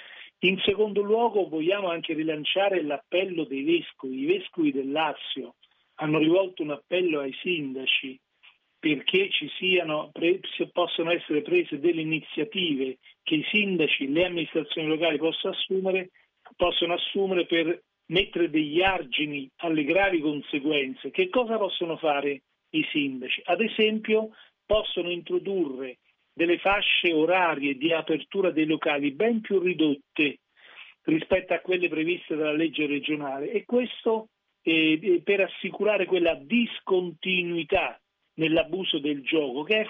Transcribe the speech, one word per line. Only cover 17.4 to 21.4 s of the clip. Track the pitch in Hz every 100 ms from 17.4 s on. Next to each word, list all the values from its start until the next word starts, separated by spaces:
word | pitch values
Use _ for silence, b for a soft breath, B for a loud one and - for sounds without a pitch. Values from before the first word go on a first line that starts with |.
| 165
per | 165 160 170 _ _ -
mettere | 170 196 175 170
degli | 151 151 156
argini | 190 185 139 117 151 147 131 -
alle | 170 156
gravi | 139 175 196 170
conseguenze. | 147 151 - 151 139 147 135 131 139
Che | 160 185
cosa | 254